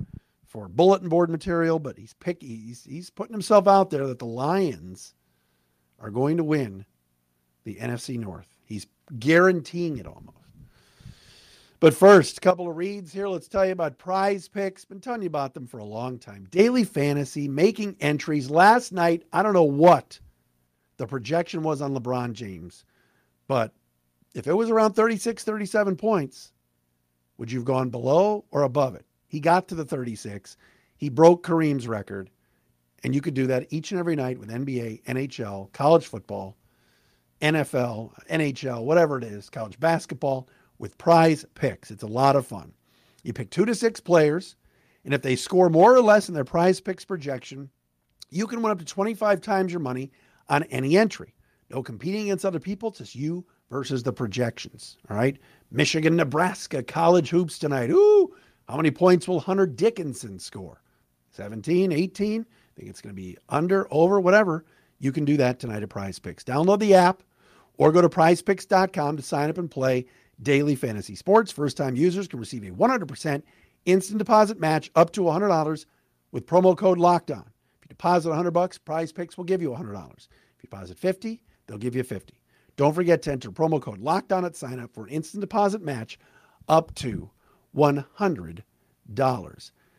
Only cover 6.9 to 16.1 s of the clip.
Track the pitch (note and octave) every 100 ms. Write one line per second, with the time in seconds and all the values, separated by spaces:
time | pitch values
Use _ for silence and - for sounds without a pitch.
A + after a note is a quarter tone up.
6.9 | _ _ _ _ _ _ _ A2 F#2+ A#2+
7.9 | A#2+ - A#2+ G#2 E2 - _ - G#2 -
8.9 | _ - A#2+ C3 E3+ F#3 F3 C3 F3 E3+
9.9 | C3 E2 - - _ _ - - _ _
10.9 | _ - - _ - _ _ _ - D#3+
11.9 | - G3 G3 - - F#3 F3+ F3 D#3+ G3
12.9 | G3+ E3 F#3+ G3 G3 - G3 F#3+ F3+ D#3
13.9 | B2 F3+ F#3+ G3+ G3 - G#3 F#3+ F#3+ -
14.9 | F#3+ B3+ A#3 F3+ D3 C#3 D3+ B2 A#2+ G#2
15.9 | A2 B2+